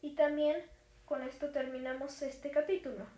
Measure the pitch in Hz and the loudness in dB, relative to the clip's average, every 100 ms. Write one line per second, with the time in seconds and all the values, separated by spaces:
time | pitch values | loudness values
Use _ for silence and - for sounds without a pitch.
0 | 294 285 294 294 302 320 349 - - - | -10 4 4 6 4 2 -2 -18 -20 -20
1 | - 285 254 - 294 285 254 254 262 262 | -6 -4 -4 -4 -4 -2 -2 -4 -4 -4
2 | 277 - 269 - 285 285 302 370 269 208 | -6 -6 -6 -6 0 2 4 0 0 -8
3 | - | -10